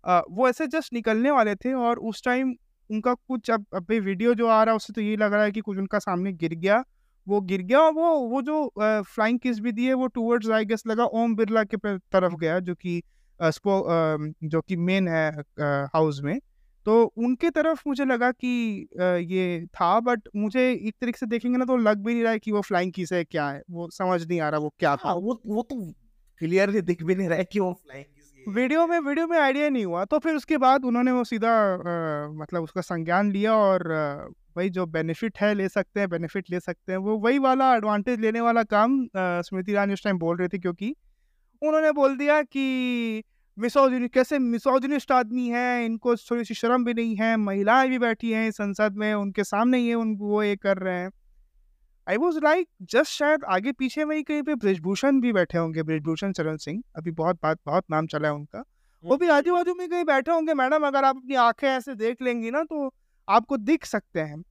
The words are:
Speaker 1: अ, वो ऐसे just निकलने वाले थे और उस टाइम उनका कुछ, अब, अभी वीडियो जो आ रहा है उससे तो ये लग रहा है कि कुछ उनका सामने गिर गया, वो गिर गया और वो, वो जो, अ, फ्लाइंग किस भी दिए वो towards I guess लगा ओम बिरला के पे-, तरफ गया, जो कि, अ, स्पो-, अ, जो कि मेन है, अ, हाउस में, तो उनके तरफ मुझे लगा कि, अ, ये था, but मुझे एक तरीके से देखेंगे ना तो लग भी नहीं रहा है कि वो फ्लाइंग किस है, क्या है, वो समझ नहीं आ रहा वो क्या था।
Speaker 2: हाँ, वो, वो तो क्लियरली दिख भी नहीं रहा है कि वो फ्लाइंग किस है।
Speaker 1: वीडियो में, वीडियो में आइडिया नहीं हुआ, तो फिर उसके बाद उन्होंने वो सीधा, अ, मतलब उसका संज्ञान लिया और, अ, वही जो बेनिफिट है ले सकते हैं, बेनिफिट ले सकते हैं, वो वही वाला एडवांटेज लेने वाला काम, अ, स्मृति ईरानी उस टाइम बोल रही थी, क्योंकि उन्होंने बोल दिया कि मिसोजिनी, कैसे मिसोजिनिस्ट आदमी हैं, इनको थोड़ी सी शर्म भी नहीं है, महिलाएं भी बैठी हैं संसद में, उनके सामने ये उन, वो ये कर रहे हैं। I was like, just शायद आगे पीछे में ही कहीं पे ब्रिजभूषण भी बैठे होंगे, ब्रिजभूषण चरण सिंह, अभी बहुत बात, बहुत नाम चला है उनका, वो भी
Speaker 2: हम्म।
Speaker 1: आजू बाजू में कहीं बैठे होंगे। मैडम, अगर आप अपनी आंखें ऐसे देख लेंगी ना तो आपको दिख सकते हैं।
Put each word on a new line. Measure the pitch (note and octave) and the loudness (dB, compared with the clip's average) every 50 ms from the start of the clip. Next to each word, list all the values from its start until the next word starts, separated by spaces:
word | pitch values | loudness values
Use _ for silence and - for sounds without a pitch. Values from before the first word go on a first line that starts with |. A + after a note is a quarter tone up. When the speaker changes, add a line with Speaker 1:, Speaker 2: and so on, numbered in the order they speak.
| - | 2
Speaker 1:
अ, | F3 F3+ F3 - - | 4 2 2 2 0
वो | F3 G3+ C4 B3+ | 0 2 2 2
ऐसे | A#3+ - D#4+ | 2 0 -4
just | C4 D#4 D#4+ C4+ - | -2 -2 -4 -4 -2
निकलने | A#3+ A#3+ A3 A3+ A3 A3 A#3+ C#4+ | -6 -4 0 0 0 2 2 2
वाले | D4 B3+ A3 G#3+ G#3 | 4 4 4 2 0
थे | F#3+ - B3+ | -2 -2 -4
और | C4+ B3+ A#3+ A#3 A#3+ B3 | -2 0 0 0 0 -2
उस | - A3+ G3+ - | -4 -8 -8 -4
टाइम | - B3+ B3 B3+ C4 C4 A#3+ _ _ _ _ _ _ _ | -2 -2 0 0 0 -2 -4 _ _ _ _ _ _ _
उनका | G#3+ G#3+ G#3+ B3 B3 | -6 -2 0 0 -2
कुछ, | - _ - B3+ A#3 - - | -2 _ -6 -6 -4 -2 -2
अब, | A3+ G#3+ G3+ _ - | -2 -2 -2 _ -8
अभी | F#3+ F3 - A3 A3+ | -8 -2 0 -2 0
वीडियो | G3 G3 G3 F3+ A3+ A#3+ A#3+ | 0 -2 -2 2 2 2 2
जो | G#3+ A#3 | 4 4
आ | A3+ A3 A3 A3 | 4 6 6 6
रहा | A3+ | 4
है | A3+ | 2
उससे | G#3+ - - | 0 -2 -6
तो | G#3 A3+ | -6 -4
ये | G#3+ G#3 G#3+ | -2 -2 0
लग | G#3 G#3+ G#3 | 2 2 2
रहा | G#3 G#3 | 4 2
है | G#3+ G#3 | 2 2
कि | G3 A3 | 0 -4
कुछ | G#3 G#3+ G3 F#3+ | -6 -4 -4 -4
उनका | G3 F#3+ - G3+ | -4 -2 -2 -4
सामने | - G#3 F3+ F3 F#3 G3 | -2 -2 -4 -2 -2 -4
गिर | F#3 D#3 E3 D#3+ E3 | -4 -4 -4 -4 -4
गया, | E3 E3+ G3 G#3 A#3+ B3+ _ _ _ _ _ _ _ _ F#3+ | -2 2 4 4 4 2 _ _ _ _ _ _ _ _ -2
वो | G3+ G#3 | 0 0
गिर | G3 F3+ G3 F#3+ | 0 0 -4 -4
गया | F3+ F#3 B3 C#4+ | 0 4 6 6
और | D#4+ D#4 | 6 6
वो, | D#4 D#4 E4 E4+ | 4 4 2 2
वो | D#4+ D4 B3+ A3+ A#3+ C#4 | 2 2 0 0 -2 -2
जो, | A#3+ C#4+ D4+ D#4 D4 | -2 -2 -2 -2 -2
अ, | A#3+ _ G3 G#3+ G#3+ A3 G#3+ | -4 _ 0 0 2 2 0
फ्लाइंग | F#3+ - - - G#3+ A3 A#3+ A#3+ | -2 -6 -2 0 2 2 2 0
किस | - B3+ A#3 G#3+ | 0 -2 -2 -2
भी | G#3 B3 | -4 -4
दिए | G#3+ A3 A#3+ C4 | -2 0 0 0
वो | C4 B3+ B3+ B3 | 2 0 0 -2
towards | _ B3 A3+ A#3 A#3+ A#3+ G#3 A3 A3 A3 | _ -2 0 2 2 2 2 -2 -2 -2
I | A3 | -2
guess | G3+ A3+ G#3+ - | -4 -4 -4 -2
लगा | A3+ A3 A3 A#3+ | -4 0 0 0
ओम | - G#3 A3+ A#3 A#3 A3+ | 0 0 0 0 0 0
बिरला | G#3 A3+ G3+ A3 A3 G#3+ | 0 0 2 2 0 0
के | G3+ - | 0 -4
पे-, | G3+ - G#3 G3+ F#3 _ _ | -6 -4 -4 -6 -6 _ _
तरफ | - F#3+ F3+ F3 E3+ | 2 2 2 2 -2
गया, | D#3 E3 D#3+ E3 F#3 | -2 -2 -2 0 -2
जो | F#3 F3 F3 | -2 -4 -8
कि, | _ - F3+ E3+ E3+ - _ _ _ _ _ _ _ | _ -6 -4 -4 -4 -6 _ _ _ _ _ _ _
अ, | E3 D#3+ | 0 0
स्पो-, | D#3 - _ G3+ G3 F#3+ | 0 0 _ 0 0 0
अ, | - - E3+ E3 D#3+ D#3 D#3 D3+ D3+ D#3 D3+ _ D#3+ | 2 2 2 2 2 0 0 -2 -4 -8 -8 _ -8
जो | D#3 D#3+ D#3+ | -2 -2 -2
कि | - - F#3+ | -2 -2 -4
मेन | E3+ E3+ F3+ F#3+ G3 F#3+ E3+ | -2 0 2 2 2 0 0
है, | E3 D#3+ D#3+ D#3 D3+ D3 | 0 0 0 0 -2 -6
अ, | D3 _ _ - D3+ C#3+ C#3+ C#3 C#3 C3+ - | -14 _ _ -4 -2 0 0 -2 -2 0 2
हाउस | D#3+ D#3+ D#3 C#3+ C#3 | 2 2 2 0 -4
में, | C#3+ C#3+ F#3 C#4 _ _ _ _ _ _ _ _ _ | -4 -4 -4 -4 _ _ _ _ _ _ _ _ _
तो | G#3 A3 A#3 A#3 | 4 4 4 4
उनके | - _ A3 A#3 B3 B3+ - - E4 | 4 _ -2 -2 -2 0 0 0 0
तरफ | C4+ D#4+ D4+ D#4+ D#4+ - _ | 0 2 0 0 0 -2 _
मुझे | D4 C#4 B3 C#4 | -4 -2 -2 0
लगा | C4 B3+ A#3 B3 B3 | 0 0 2 0 -2
कि, | B3 _ - B3 B3 A#3+ A#3 A3 G#3 F#3+ - - - - | -2 _ -4 -2 -2 -2 -2 -2 -4 -6 -10 -12 -6 -2
अ, | |
ये | F3+ F#3 F3+ F3 F3 E3+ F#3 F#3 F#3 F3+ F3 E3 E3+ | 0 0 0 0 -2 -2 -2 -2 0 0 -2 -6 -8
था, | - - - F3+ E3+ F#3+ A3+ | -12 -4 -2 2 2 2 2
but | A#3 B3 A#3+ G#3+ _ - - | 2 0 -2 -2 _ -8 -6
मुझे | G#3 G#3 G#3+ G3 B3+ B3+ B3+ | -4 -4 0 2 2 2 2
एक | B3 F3+ - A3 - _ | 0 -2 -4 -8 -6 _
तरीके | B3 A#3+ A3+ - | -6 -6 -4 -4
से | C4 | -4
देखेंगे | A3 A#3 A#3 A#3 B3 B3 B3+ | -4 -4 -4 -2 -2 -2 0
ना | B3+ | 0
तो | B3 B3+ | 0 0
लग | B3 A3+ G#3 G#3+ G#3 | 4 4 2 2 2
भी | G3 A3+ A#3+ | 0 -2 -2
नहीं | A#3 | 0
रहा | A3+ A3+ | 0 0
है | A3+ A3 | 0 -2
कि | _ G#3+ | _ -2
वो | G#3 G#3 | -2 -2
फ्लाइंग | G3 - G3+ F3 F3+ F#3 | -2 0 -2 -2 -2 -2
किस | E3 F#3 F3 - | -4 -6 -6 -2
है, | F#3+ F3 E3 | -2 -2 -2
क्या | _ - D#3+ D3 C#3+ | _ -4 -4 -4 -4
है, | C#3 C#3+ - - | -6 -10 -14 -14
वो | F3 E3+ E3+ E3 | -12 -12 -12 -12
समझ | - - F#3+ F3+ F#3 E3+ E3 D#3+ | -8 -4 0 0 0 0 0 -2
नहीं | F3 E3+ | -2 -2
आ | D#3 D3+ | 0 0
रहा | D3+ D3+ | -2 -2
वो | D3+ D3+ _ _ | -4 -4 _ _
क्या | F3 D3 C#3+ | 2 2 2
था। | C#3 - - | 2 -2 -4
Speaker 2:
हाँ, | F#3 | -2
वो, | F3 F#3+ A3+ B3+ A3+ - | -2 -2 -4 -6 -6 -6
वो | G#3+ G#3 A3 | -4 -4 -4
तो | A#3 _ C#4 A#3+ F#3+ D#3+ - _ _ _ _ _ _ _ _ _ | -4 _ -8 -10 -10 -12 -14 _ _ _ _ _ _ _ _ _
क्लियरली | E3 D#3+ F3 F#3+ G3 G3+ G3+ A3 | -4 0 2 2 2 4 2 0
दिख | E3+ E3+ F3 - | 0 0 -4 -2
भी | D#3+ E3 F#3 | 0 -2 0
नहीं | F#3+ G3 E3 | 0 0 -2
रहा | E3 D#3 | 0 -2
है | F#3 | -2
कि | _ - G#3 | _ -2 -2
वो | F#3+ F3+ | -2 -2
फ्लाइंग | F3 - _ - C3 C#3 C#3+ | -4 -8 _ -20 -20 -20 -20
किस | _ _ _ _ _ _ _ | _ _ _ _ _ _ _
है। | - G#3+ G3 | -12 -4 -2
Speaker 1:
वीडियो | A3+ B3+ C4 D4+ D#4+ E4+ | 0 0 2 2 2 2
में, | E4 E4+ E4+ | 2 0 -2
वीडियो | D4 C#4 C#4+ D#4 E4 | -2 -2 -2 -2 -2
में | E4 E4+ D#4+ | 0 2 2
आइडिया | D4 C4+ C4+ C#4+ D4 D4+ | 2 2 2 0 0 0
नहीं | C#4 B3 G#3 | 0 0 -2
हुआ, | F3+ E3+ F3 G3 | -2 -2 -4 -2
तो | - D4+ D4+ | 0 -2 -2
फिर | - E4 D#4 | 0 0 -2
उसके | C#4+ - - D#4+ C#4+ | -2 -2 -2 0 2
बाद | C4 B3+ C4+ C#4 C4 | 4 4 4 4 2
उन्होंने | B3 A#3 A#3+ B3 B3+ | 0 0 2 2 2
वो | B3+ B3 A#3+ | 2 0 -2
सीधा, | - A#3+ A3 A3 A3+ A#3 A3 G#3 G3 F#3 | -2 -4 -2 0 2 2 4 2 2 0
अ, | F3+ E3 F3 E3+ E3+ E3 D#3+ D3+ D3 D3 D3 | -2 -4 -6 -4 -4 -4 -4 -4 -6 -8 -10
मतलब | D3+ D#3 D#3 - F#3 E3+ | -10 -12 -12 -6 -6 -6
उसका | E3 D#3 _ F#3 | -6 -4 _ -8
संज्ञान | E3+ - F3+ E3 D#3+ E3 E3+ F#3 G#3 G#3 | -6 -4 -6 -6 -2 0 2 2 2 2
लिया | G3 G3 G#3 A3 A3 | 0 0 0 2 4
और, | A3 G#3 G3 F#3+ F3+ D3 E3 | 4 4 4 2 2 0 -2
अ, | D#3+ D#3 D3+ C#3+ C#3+ C#3+ - - - _ _ _ _ | -2 -2 -2 -4 -6 -8 -12 -16 -18 _ _ _ _
वही | F3 F#3 G3+ | -4 -4 -2
जो | F3 F#3 F3+ | -2 -4 -4
बेनिफिट | E3 D#3+ D#3+ D#3+ E3 D#3+ - A#3 A3 - - | -2 -2 -2 -2 -2 -4 -4 -4 -6 -2 0
है | G3+ G#3 G#3 | 0 2 2
ले | G3+ G3 F#3 | 0 -2 -2
सकते | - G#3 F#3 _ _ G3+ | -2 -2 -4 _ _ -4
हैं, | G3+ F#3 | -2 -2
बेनिफिट | E3+ E3 E3+ D#3 - G3 F3+ - | -2 -4 -6 -4 -6 -8 -6 -4
ले | F3 F3+ | -6 -6
सकते | - - E3+ _ _ - | -6 -8 -10 _ _ -6
हैं, | F#3 | -6
वो | F#3+ F#3+ G#3 G#3+ G#3+ | -4 -2 -2 -4 0
वही | G3+ A#3 C4 C#4+ | 2 2 2 4
वाला | C4+ C4 C4 C4 C4 C4 B3+ | 4 2 2 4 4 4 4
एडवांटेज | A3+ G#3 G#3+ G#3 G#3 G3 B3 B3 A3 | 2 2 0 -2 0 0 -2 -2 0
लेने | A3 A3 A3 A#3 | 0 -2 0 0
वाला | A#3 A#3 A#3 A#3 | 0 2 2 2
काम, | A3+ - G#3+ G#3 G#3+ A#3+ C4+ C4+ B3+ | 0 2 2 4 4 4 2 0 -2
अ, | - - | -4 -4
स्मृति | F#3+ F#3 F3+ F3 F3 E3+ - G3 F#3+ F#3 G3 | -2 -2 0 -2 -2 -4 -4 -6 -6 -4 -2
ईरानी | G3+ G3+ G3+ G3+ | 0 0 0 0
उस | G3 - - | -2 -2 -2
टाइम | G#3 F#3+ F3 | -2 -2 0
बोल | E3 E3 E3+ | 0 -2 -2
रही | F3 F3+ F3 | -2 -2 -4
थी, | G#3 F#3 | -4 -4
क्योंकि | F3 F3+ F3 _ G3 A#3 D#4 _ _ _ _ _ _ _ _ _ _ _ _ _ | -4 -6 -6 _ -8 -8 -8 _ _ _ _ _ _ _ _ _ _ _ _ _
उन्होंने | D4 D#4 D#4 D#4 D#4 D4+ | 0 2 2 4 2 2
बोल | D4 D4 C#4 C4+ C#4 | 4 4 2 2 2
दिया | B3+ C#4+ D4 D4 D4+ | 2 2 2 2 2
कि | D4 _ - C4+ C4+ C4+ C4 B3+ B3+ B3 B3 A#3+ A#3 A3+ A3 A3 - _ _ _ _ _ _ G3 | 2 _ -4 -4 -2 -2 -2 -2 -2 -2 -2 -2 -2 -4 -4 -6 -10 _ _ _ _ _ _ -4
मिसोजिनी, | A3 A#3+ - C#4+ C4+ C4+ B3 B3+ B3 A#3+ | -4 0 4 4 4 4 4 0 -4 0
कैसे | - B3+ B3 - D4+ C#4 | 0 0 0 2 0 0
मिसोजिनिस्ट | B3+ A#3+ A#3 A#3 - C4+ B3+ C4+ B3 C4+ D4 C4+ - - | 0 0 -2 0 0 2 0 2 0 0 -2 -2 0 2
आदमी | C4 B3+ B3 G#3+ A#3+ B3+ B3 A#3+ | 2 2 2 0 -4 -4 -2 -2
हैं, | A#3+ A#3+ B3 B3 B3 A#3+ A#3 | -2 -2 0 0 0 -2 -2
इनको | A3+ A3+ G#3+ - B3 A#3+ | -4 -4 -2 0 0 0
थोड़ी | G#3+ - - A#3+ A#3+ A3+ | 0 -2 -4 -4 -4 -4
सी | - A3 | -6 -6
शर्म | - - A#3 B3 B3+ A#3+ | -4 0 2 2 2 2
भी | A#3+ A#3 | 0 -2
नहीं | A#3 A#3 A3+ A3 | -2 -2 -2 -2
है, | G3 A3 A3+ A3+ | 0 0 0 2
महिलाएं | A3 G#3 G3+ G3 G3 G3 G#3 A#3+ C4 C4 C4 | 0 0 0 0 0 4 4 6 6 4 2
भी | C4 B3 | 2 0
बैठी | A#3+ A#3 A3+ - - A3+ | 0 0 -2 -2 -2 -2
हैं | A3 A3 A3 A3 | -2 0 -2 -2
संसद | G#3 - G#3 G3+ G3 - G#3+ G#3+ G3 | -2 -4 -6 -4 0 0 0 0 0
में, | G#3 G#3+ G#3+ G#3+ | -2 -2 -2 0
उनके | G#3 G3+ G3+ F#3 G#3+ G3 | -2 -2 -4 -2 -4 -4
सामने | - - G3+ A#3 B3 B3+ B3 | -2 0 2 2 2 2 2
ये | A#3+ A#3 A#3 | 2 0 0
उन, | A#3 A3+ A3 G#3+ | 0 -2 -2 -4
वो | G3 G#3 G#3 G#3 G#3 | -4 -2 0 0 0
ये | G#3+ G#3 G3+ | 2 0 -2
कर | G3 - G3 G3 F#3+ | 0 0 0 0 0
रहे | F#3 F#3 F3+ F3+ | -2 -4 -4 -4
हैं। | F3+ F#3+ _ _ _ _ _ _ _ _ _ _ _ _ _ _ _ _ _ _ _ - | -6 -8 _ _ _ _ _ _ _ _ _ _ _ _ _ _ _ _ _ _ _ -2
I | F#3+ A3+ | 0 2
was | D#4 F4+ D#4 | 2 0 0
like, | D#4 D4 D4+ D#4 F#4 F4 _ _ _ | 2 4 4 4 4 0 _ _ _
just | F#3+ - - A#3+ D#4 | -12 2 2 2 2
शायद | - - - D4 D4 D#4 D4 - | 2 0 0 2 2 2 2 2
आगे | G#3+ F#3+ F#3 G3+ C#4 | 0 0 0 0 -2
पीछे | B3+ _ C4 B3 - D4+ D4+ | -2 _ -4 -4 -2 -2 -2
में | D4+ D#4 | -2 -2
ही | D#4 | -4
कहीं | C#4 - D4+ D4 | -2 -2 -4 -4
पे | C4+ D#4 D4+ | -2 -2 -4
ब्रिजभूषण | A#3+ G#3 G3 F#3+ E3+ D#3 F#3 G3 - - C#4 C#4 C4+ | 0 0 0 0 0 0 -4 -2 2 2 4 4 4
भी | A#3+ B3 | 2 2
बैठे | A3 F#3+ F3 - - E3+ | 2 2 2 2 0 -2
होंगे, | E3 E3 D#3+ D#3+ | -2 0 -2 -4
ब्रिजभूषण | D#3 D#3 D#3+ D#3 D3 D#3+ D#3+ D#3 G3 G3 | -2 -2 -2 -2 -2 -4 -4 -2 -4 -4
चरण | F#3 - D#3 D#3 D#3 | -4 -2 -4 -4 -4
सिंह, | D#3 - D3 D#3 A3 - _ _ | -6 -8 -8 -8 -8 -10 _ _
अभी | E3 D#3 F3 | -10 -8 -8
बहुत | D#3+ E3 D#3+ F3 F3+ - | -6 -2 -2 -2 -2 0
बात, | - D#3 D#3+ - _ | -2 -2 -2 -2 _
बहुत | C#3+ D3 F#3 - - | -2 -2 -2 -2 0
नाम | D#3 D#3 D#3+ | -2 -2 -2
चला | D#3+ - D3 D3+ D3+ | -2 -4 -2 -2 -2
है | D3 | -4
उनका, | D3 D3 _ - G#3 C4+ _ _ _ _ _ _ _ - | -4 -10 _ -14 -16 -16 _ _ _ _ _ _ _ -2
वो | E3+ C4 | 0 0
भी | C#4+ F4+ | 2 4
Speaker 2:
हम्म। | E4+ D4+ | 4 4
Speaker 1:
आजू | C#4+ - E4+ F4+ | 4 4 2 0
बाजू | F4 F4+ F4 F4+ | 0 0 -2 -4
में | F4 F4+ D#4+ | -6 -6 -4
कहीं | F4 F4 E4+ | -2 -2 0
बैठे | D#4 C#4+ C4 B3 D4+ | 2 2 0 2 0
होंगे। | E4+ E4 D#4 D#4+ D#4 | 0 0 2 0 0
मैडम, | C#4 B3+ C4 D4+ D#4 D4 | 0 2 2 2 2 0
अगर | C#4+ C4+ C#4 C4+ | 0 0 2 2
आप | C4+ C4+ | 2 2
अपनी | C4+ B3+ B3+ C4+ | 0 -6 -2 2
आंखें | B3+ A#3 A#3 A3 - C#4 C4+ | 4 4 4 2 2 0 0
ऐसे | C4 B3+ A3+ C#4+ C4 | 0 0 -4 -8 -8
देख | G3+ A3 A3+ B3 _ | -4 -4 -4 -4 _
लेंगी | C4 B3 A#3+ A#3 A3+ A3+ | -4 -2 -2 -2 -4 -4
ना | B3 D4+ E4 | -4 -4 -4
तो | D4+ D#4+ D4+ C#4 C4 _ _ _ _ _ _ _ - | -4 -6 -6 -6 -6 _ _ _ _ _ _ _ 2
आपको | G3 A#3 A#3 - C#4+ | 2 2 4 2 -4
दिख | A#3+ G#3 A3 E4 D4 - | -2 2 0 0 0 0
सकते | - - G#3 _ _ _ F3 | -6 -6 -6 _ _ _ -6
हैं। | D#3 D3+ D3 D#3 F3+ _ | -6 -6 -8 -14 -16 _